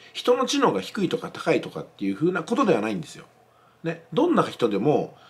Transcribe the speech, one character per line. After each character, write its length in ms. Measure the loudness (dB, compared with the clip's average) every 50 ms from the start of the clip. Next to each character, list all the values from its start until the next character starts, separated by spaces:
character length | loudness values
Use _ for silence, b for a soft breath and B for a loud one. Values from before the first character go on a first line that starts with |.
| B B
人 240 | B -4 2 2 2
の 80 | 2 2
知 140 | -2 0 2
能 160 | 2 2 2
が 80 | 0
低 220 | -6 -6 -4 -2 -2
い 40 | -2
と 80 | -2
か 140 | -4 -6 -8
高 240 | -10 -6 0 0 0
い 80 | 0
と 80 | 0 -4
か 100 | -10 -12
っ 40 | -12
て 200 | -12 _ -6 -4
い 80 | -4
う 20 | -2
風 180 | 0 0 0
な 100 | 0 0
こ 120 | -4 -2 0
と 120 | 0 2
で 80 | 2 2
は 80 | 2
な 80 | 0 -2
い 40 | -4
ん 60 | -6
で 80 | -8 -10
す 80 | -16
よ。 80 | -20 -20 -20 _ _ _ _ b b b b b b
ね、 200 | -8 -8 -8 -8 -10 -4 0
ど 140 | 2 2 4
ん 60 | 4
な 80 | 2
人 280 | 2 0 0 -2 0 0
で 80 | 2 2
も、 360 | 2 2 2 2 0 -4 B B B